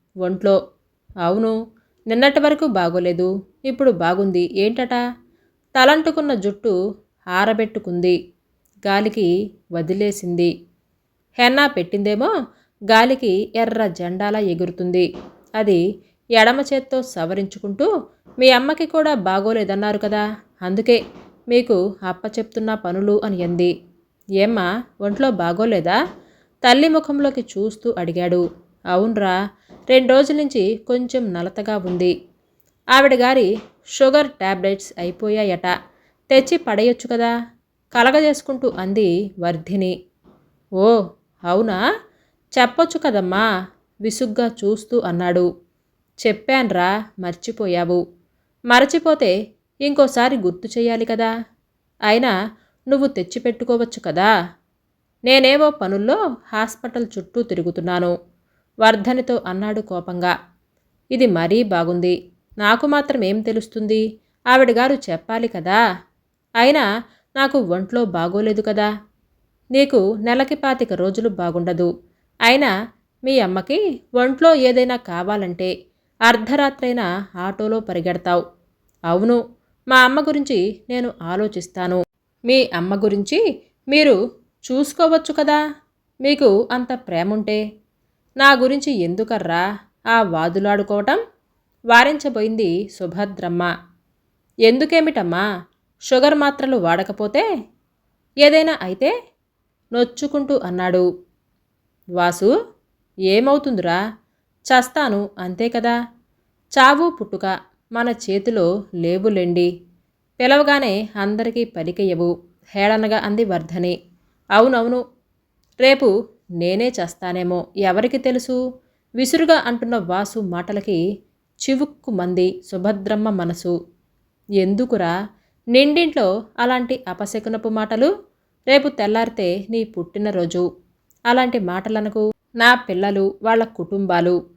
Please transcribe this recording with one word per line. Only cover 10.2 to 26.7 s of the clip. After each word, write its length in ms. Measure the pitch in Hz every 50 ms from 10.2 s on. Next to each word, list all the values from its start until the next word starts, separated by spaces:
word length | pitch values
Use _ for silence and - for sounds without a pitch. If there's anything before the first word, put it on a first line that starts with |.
| - 175 175 170 175 170 - - - _ _ _ _ _ _ _ _ _ _ _ _ _ _ -
హెన్నా 280 | 247 247 262 277 285
పెట్టిందేమో, 800 | 277 277 185 170 175 - 202 202 208 208 208 269 403 440 320 233 - _ _ _ _ _ _ 208
గాలికి 680 | 208 220 220 233 254 269 262 254 214 185 196 214 - -
ఎర్ర 320 | 226 233 226 226 220 220
జెండాలా 520 | 190 165 180 175 175 180 185 202 208 214 214
ఎగురుతుంది. 760 | 208 185 170 170 180 175 175 - 180 180 180 180 180 - - - - - - _ _ _ -
అది 440 | 220 214 202 185 170 170 196 208 - _ _ _ _ _ -
ఎడమ 300 | 233 220 220 233 254 277
చేత్తో 400 | 277 277 277 262 262 - 262 262
సవరించుకుంటూ, 1000 | 247 254 - 175 165 165 190 202 196 190 - - - 202 196 196 294 440 415 294 - - _ _ _ - - 247
"మీ 100 | 254 262
అమ్మకి 360 | 254 247 262 285 311 - 330
కూడా 280 | 311 - 320 311 302 294
బాగోలేదన్నారు 840 | 226 175 190 190 196 196 220 226 220 202 190 196 202 208 208 208
కదా, 380 | 202 220 208 214 208 208 214 214 - _ _ _ _
అందుకే 440 | 185 180 190 208 220 247 240 - - - - - - - _ _ _
మీకు 480 | 240 240 247 240 240 220 180 185 208 185 - 196
అప్పచెప్తున్న 720 | 185 180 - - 214 220 233 220 220 - 220 220 220 220
పనులు" 480 | 214 - 175 175 190 202 208 208 208 -
అని 200 | 214 190 175 175
అంది. 380 | 170 175 170 180 175 170 - - _ _ _ _ _ _ _ _ -
"ఏమ్మా, 520 | 196 190 202 226 233 208 180 175 196 240 240 - _ -
ఒంట్లో 300 | 202 202 202 262 269 269
బాగోలేదా?" 760 | 220 185 170 170 170 190 220 233 214 180 156 170 196 240 349 349 - - - _ _ _ _ _ _ _ -
తల్లి 240 | 240